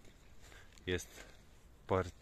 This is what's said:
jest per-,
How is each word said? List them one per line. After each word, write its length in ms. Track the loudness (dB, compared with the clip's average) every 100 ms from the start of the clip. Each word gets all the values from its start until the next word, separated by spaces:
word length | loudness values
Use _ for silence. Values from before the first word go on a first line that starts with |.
| -14 -14 -16 -14 -12 -14 -14 -4 2
jest 480 | 2 2 -10 -12 -14 -16 -16 -16 -4 6
per-, 240 | 6 6 4